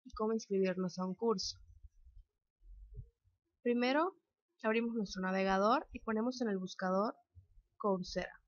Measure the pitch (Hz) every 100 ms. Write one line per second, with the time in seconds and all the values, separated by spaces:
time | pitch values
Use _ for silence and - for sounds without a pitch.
0 | 247 - 220 226 - 196 190 180 185 175
1 | 185 185 233 196 - - - - - _
2 | - - - _ _ _ - - - -
3 | - _ _ _ _ _ 240 240 247 277
4 | 359 - _ _ _ _ 220 226 233 233
5 | 190 190 185 190 190 190 208 277 - -
6 | - 214 240 254 233 190 185 - 185 190
7 | 220 - _ - - - _ - 208 190
8 | 180 185 175 -